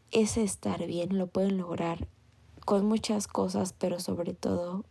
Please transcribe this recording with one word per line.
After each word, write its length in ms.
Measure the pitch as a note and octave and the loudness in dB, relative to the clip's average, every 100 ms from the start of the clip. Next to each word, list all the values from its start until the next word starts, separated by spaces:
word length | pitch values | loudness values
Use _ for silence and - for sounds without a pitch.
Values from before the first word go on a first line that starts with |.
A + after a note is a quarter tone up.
| - | -2
ese 320 | A3+ G#3+ - | 2 2 2
estar 420 | G#3 - G#3 F3+ F3 | 0 -2 -4 -4 -2
bien 320 | E3+ - F#3+ | -2 0 0
lo 100 | F3+ | 0
pueden 300 | F#3+ G3 G3 | 2 2 2
lograr 480 | F3 E3 E3+ E3+ - - _ - - - - | -2 -2 -2 -2 -6 -12 _ -20 -20 -10 2
con 200 | G3+ G3+ | 4 4
muchas 420 | A3 - G#3 - | 2 2 -2 -2
cosas, 460 | - G3 F#3+ F#3+ - | -2 0 0 -2 -2
pero 240 | F#3 F3 | -2 -2
sobre 320 | F3+ F#3+ F3 | -4 -4 -4
todo 500 | F#3 - F#3 F3 F#3 - | -4 -2 -2 -2 -6 -8